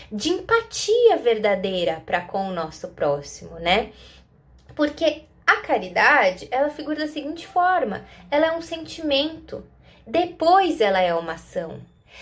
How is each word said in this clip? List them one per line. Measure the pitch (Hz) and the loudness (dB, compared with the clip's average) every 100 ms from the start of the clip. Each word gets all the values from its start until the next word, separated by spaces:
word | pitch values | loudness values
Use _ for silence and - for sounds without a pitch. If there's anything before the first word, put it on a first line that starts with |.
| - | -12
de | 214 311 | -6 -2
empatia | 370 - 453 453 - - 466 466 330 | -2 0 -2 0 -6 0 4 6 6
verdadeira | 240 220 208 190 196 185 170 160 | 2 2 2 0 -2 -2 -2 -4
pra | - 175 | -4 -4
com | 175 196 196 | -4 -6 -4
o | |
nosso | 180 160 - - | -4 -6 -10 -16
próximo, | - 151 143 - - 170 165 | -4 -2 -2 -6 -16 -16 -6
né? | 170 196 - - - - _ _ _ - - | 0 0 0 -12 -20 -20 _ _ _ -20 -14
Porque | - 294 - 320 320 - _ - | -2 -2 2 0 0 -10 _ 0
a | 427 | 0
caridade, | - 262 185 180 226 285 196 180 - | 2 -2 0 2 4 6 4 0 -4
ela | 262 294 | -2 -2
figura | 294 294 302 | -4 -6 -6
da | 302 | -6
seguinte | 302 285 330 - | -6 -8 -10 -4
forma, | 359 359 370 214 - - - - | 0 2 2 0 -6 -12 -20 -2
ela | 294 320 | 2 2
é | 330 | 0
um | |
sentimento, | - 330 311 - 311 277 311 320 - - - _ - - | -6 -12 -12 -8 0 0 0 -6 -14 -14 -16 _ -20 -20
depois | - 330 339 - 320 381 370 302 | -2 0 0 0 4 6 4 2
ela | 208 190 | 2 4
é | 180 | 2
uma | 165 165 | 0 -4
ação. | 160 - 185 165 131 - _ _ - | -8 -8 -8 -8 -12 -18 _ _ -20